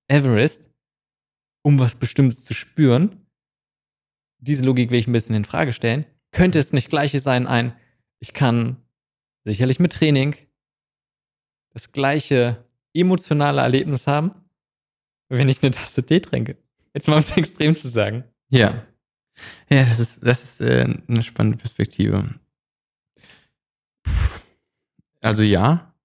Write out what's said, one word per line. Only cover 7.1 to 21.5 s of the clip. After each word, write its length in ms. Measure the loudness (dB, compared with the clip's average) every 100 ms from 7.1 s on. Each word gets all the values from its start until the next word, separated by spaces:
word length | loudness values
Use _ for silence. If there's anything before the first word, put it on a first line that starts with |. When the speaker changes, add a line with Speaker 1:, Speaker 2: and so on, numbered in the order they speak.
| -2
Speaker 1:
sein, 280 | -2 -2 0
ein, 280 | -2 -2 -8 _ _ _ _
ich 140 | -12
kann 440 | -2 0 0 -2 -8 _ _ _ _ _ _
sicherlich 340 | -6 -2 0 2
mit 140 | 0
Training 420 | 0 0 2 -2 -6 _ _ _ _ _ _ _ _ _ _ _ _ _
das 160 | -20 -12
gleiche 720 | -4 -2 -2 0 0 0 -4 _ _ _
emotionale 640 | 0 2 0 0 0 0 0
Erlebnis 460 | 2 0 -2 -4 -2
haben, 240 | -2 -2 -8 _ _ _ _ _ _ _ _ -6
wenn 200 | 0 0
ich 120 | 2
eine 100 | 0
Tasse 320 | -2 -8 -6
Tee 180 | 0 0
trinke. 360 | 0 -6 -6 -10 _ _ _
Jetzt 140 | -6 0
mal, 80 |
um 40 | 2
es 120 | 2
<laughs> 40 | -2
extrem 380 | -2 -2 0
zu 140 | 0 -2
sagen. 340 | -4 -2 -4 -12 _ 2
Speaker 2:
Ja. 360 | 4 4 0 -14 _ _ _ _ -20 -20 -10 0
Ja, 120 | 2
das 160 | 4 2
ist, 260 | -2 -4
das 180 | -2 -2
ist, 180 | -4 -6
äh, 260 | 0 0 0 -4 -4
eine 140 | -4
spannende 360 | -4 -2 -2